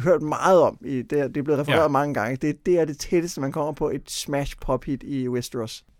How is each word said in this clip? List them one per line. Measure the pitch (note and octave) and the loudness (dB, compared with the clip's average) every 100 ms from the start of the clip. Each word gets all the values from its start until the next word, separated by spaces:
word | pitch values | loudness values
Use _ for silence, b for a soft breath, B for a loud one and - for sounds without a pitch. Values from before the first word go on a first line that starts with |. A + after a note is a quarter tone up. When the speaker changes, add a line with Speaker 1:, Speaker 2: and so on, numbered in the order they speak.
Speaker 1:
hørt | D#3 D#3+ | 2 2
meget | D3+ B2 D#3+ F3+ | 2 0 6 6
om. | A#2+ - | 6 2
I, | B2+ B2+ | -6 -6
det | A2+ D3 | -2 -2
er, | C3+ | 0
det | D3 | -2
er | |
blevet | C3+ C#3+ | 0 0
refereret | D3 - | 2 4
Speaker 2:
Ja. | D3 | 4
Speaker 1:
mange | C#3 D3 | 2 0
gange. | A#2+ A2 C3 | -2 -2 -2
Det, | D3+ D3 - | -4 -2 0
det | F3 | 2
er | |
det | D#3 C#3+ | 2 -4
tætteste, | - F3 F3 F3 | 0 0 0 -4
man | E3+ | -4
kommer | D#3+ D3 | -4 -6
på | D3 D3+ | -4 -4
et | C#3+ - | -4 -8
smash | - - C#3+ C#3 - | -10 -4 -4 -4 -6
pop | - B2+ | -4 -4
hit | D#3+ C3 - | -2 -8 -4
i | C#3 B2 | -4 -2
Westeros. | B2 - B2 A2 - _ | -4 -4 -8 -8 -10 _